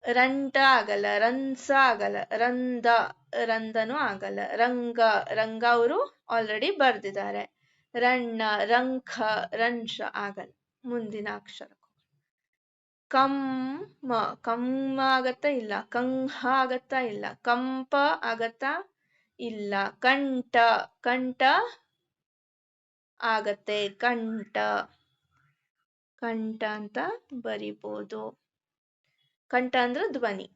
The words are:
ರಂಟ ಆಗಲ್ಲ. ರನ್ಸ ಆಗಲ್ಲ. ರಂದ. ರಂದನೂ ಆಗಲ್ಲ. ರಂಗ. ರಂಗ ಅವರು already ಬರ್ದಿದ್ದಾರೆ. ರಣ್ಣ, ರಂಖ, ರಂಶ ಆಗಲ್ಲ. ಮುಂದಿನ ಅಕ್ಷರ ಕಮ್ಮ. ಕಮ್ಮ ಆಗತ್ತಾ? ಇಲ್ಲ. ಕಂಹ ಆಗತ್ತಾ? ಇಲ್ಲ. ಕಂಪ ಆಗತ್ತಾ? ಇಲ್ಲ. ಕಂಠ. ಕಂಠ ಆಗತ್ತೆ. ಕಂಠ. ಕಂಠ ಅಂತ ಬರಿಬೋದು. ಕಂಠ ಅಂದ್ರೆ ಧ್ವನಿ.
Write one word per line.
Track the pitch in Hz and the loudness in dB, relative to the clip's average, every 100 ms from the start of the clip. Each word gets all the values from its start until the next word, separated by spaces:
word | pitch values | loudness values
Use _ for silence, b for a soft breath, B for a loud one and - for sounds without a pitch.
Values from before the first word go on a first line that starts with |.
ರಂಟ | 247 240 262 277 277 269 269 | 0 4 4 2 0 4 6
ಆಗಲ್ಲ. | 247 208 202 202 208 | 6 4 0 0 2
ರನ್ಸ | 220 262 269 262 - 269 | 2 2 -4 -6 2 4
ಆಗಲ್ಲ. | 269 214 202 202 - 214 | 6 4 -2 -4 -4 0
ರಂದ. | 240 247 254 240 233 233 - - _ - 226 | 0 0 -2 0 4 4 2 -6 _ -4 0
ರಂದನೂ | 226 220 226 220 285 | 0 -2 -2 -2 -2
ಆಗಲ್ಲ. | 269 196 196 202 202 214 | -4 -4 -6 -6 -6 2
ರಂಗ. | 240 247 240 233 226 202 - | 2 2 -4 4 4 4 0
ರಂಗ | 214 220 220 240 | -2 -2 0 2
ಅವರು | 240 233 339 554 _ _ | 4 4 2 -2 _ _
already | 233 220 214 285 392 | -2 0 0 0 4
ಬರ್ದಿದ್ದಾರೆ. | 269 208 196 196 202 202 202 _ _ _ _ 240 | 4 4 -4 -6 -6 -6 -8 _ _ _ _ 0
ರಣ್ಣ, | 247 254 240 226 220 208 202 | 2 2 -2 -2 0 0 4
ರಂಖ, | 240 254 262 - - 220 214 - | 2 2 -4 -6 -4 -2 -2 -4
ರಂಶ | 214 233 240 226 - 214 - | -2 -2 -2 -8 -8 -8 -6
ಆಗಲ್ಲ. | 202 196 185 _ _ _ | -8 -10 -16 _ _ _
ಮುಂದಿನ | 254 240 220 214 208 | -8 -6 -6 -8 -8
ಅಕ್ಷರ | 208 202 - - _ _ _ _ _ _ _ _ _ _ _ _ _ _ | -10 -12 -18 -20 _ _ _ _ _ _ _ _ _ _ _ _ _ _
ಕಮ್ಮ. | 262 269 277 269 262 262 285 415 _ 262 233 - - | 2 4 2 -2 -4 -4 -6 -12 _ -4 -2 -2 -4
ಕಮ್ಮ | - 233 247 262 269 269 269 | -4 -2 -2 -2 -2 0 2
ಆಗತ್ತಾ? | 262 254 254 294 | 2 0 -2 -2
ಇಲ್ಲ. | 269 220 202 226 | -2 -4 -6 -4
ಕಂಹ | 240 254 262 262 - 247 | -4 -2 -2 -4 -4 0
ಆಗತ್ತಾ? | 269 262 254 _ 262 | 2 2 -2 _ -4
ಇಲ್ಲ. | 247 208 202 - | -4 -6 -8 -6
ಕಂಪ | - 240 262 262 254 285 285 320 | 0 0 0 -4 -2 2 2 2
ಆಗತ್ತಾ? | 233 226 226 226 269 320 392 _ _ _ _ _ | -2 -2 -4 -4 -4 -4 -8 _ _ _ _ _
ಇಲ್ಲ. | 240 214 202 202 196 - | -10 -6 -4 -2 -2 0
ಕಂಠ. | 247 277 277 254 247 240 233 220 - _ | 2 2 0 -2 0 4 6 4 0 _
ಕಂಠ | 247 254 254 254 262 330 480 - _ _ _ _ _ _ _ _ _ _ _ _ _ _ | -2 -2 -2 2 4 4 2 -8 _ _ _ _ _ _ _ _ _ _ _ _ _ _
ಆಗತ್ತೆ. | 240 220 208 202 - 208 202 196 | 0 0 0 -6 -4 -2 -2 -2
ಕಂಠ. | 240 240 226 220 202 214 208 208 - _ _ _ _ _ _ _ _ _ _ _ _ _ | -2 0 -4 -6 -6 -4 0 -2 -4 _ _ _ _ _ _ _ _ _ _ _ _ _
ಕಂಠ | 233 226 220 220 220 | -6 -4 -6 -6 -6
ಅಂತ | 214 208 226 320 466 _ 262 | -6 -8 -6 -6 -8 _ -12
ಬರಿಬೋದು. | 226 214 208 208 208 214 208 110 110 - _ _ _ _ _ _ _ _ _ _ _ | -8 -6 -8 -10 -10 -10 -10 -10 -12 -14 _ _ _ _ _ _ _ _ _ _ _
ಕಂಠ | 247 254 254 | 0 2 2
ಅಂದ್ರೆ | 247 247 403 | 2 0 -2
ಧ್ವನಿ. | 269 233 196 - | -2 -2 -4 -10